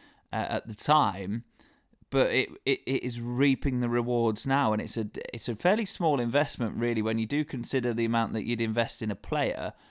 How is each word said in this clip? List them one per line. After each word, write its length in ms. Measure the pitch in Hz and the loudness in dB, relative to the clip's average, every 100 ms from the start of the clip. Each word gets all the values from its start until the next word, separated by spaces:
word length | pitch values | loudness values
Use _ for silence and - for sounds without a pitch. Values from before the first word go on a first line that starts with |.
| - _ - | -20 _ -8
uh, 160 | 110 101 | -4 -2
at 180 | 107 113 | -4 -6
the 60 | |
time. 720 | 107 - 151 113 92 95 117 - _ - _ _ _ - | -6 4 4 4 0 -4 -6 -8 _ -20 _ _ _ -4
But 200 | 135 107 | 2 4
it, 180 | 123 - - - | 2 0 -4 -2
it, 140 | - - | -2 0
it 160 | 135 | -2
is 180 | 127 120 | -2 -6
reaping 580 | 117 120 143 131 143 123 | -4 2 4 4 2 0
the 80 | 120 | 0
rewards 580 | 120 120 120 113 110 135 | 0 2 2 2 0 0
now, 280 | 139 120 | 2 2
and 80 | 107 | 0
it's 160 | - 117 | -2 -4
a, 100 | 107 - - | -4 -6 -10
it's 160 | 113 - | -8 -6
a 60 | |
fairly 320 | 107 180 220 202 | 0 2 2 0
small 340 | - 170 139 | 0 2 2
investment, 560 | 120 139 147 - 113 107 | 2 0 0 -2 -4 0
really, 240 | 120 110 | 0 0
when 180 | 110 113 | 0 0
you 60 | |
do 200 | 110 147 | 0 -2
consider 500 | 147 120 117 131 123 | -2 -4 -2 0 0
the 100 | 113 | 0
amount 300 | 117 117 113 | 2 2 0
that 100 | 107 | -2
you'd 160 | - 117 | -2 -2
invest 400 | 113 113 113 - | 0 0 -2 -2
in 100 | 110 | -6
a 60 | 101 | -6
player. 560 | - 151 117 - 90 - _ | -4 -2 0 -2 -8 -10 _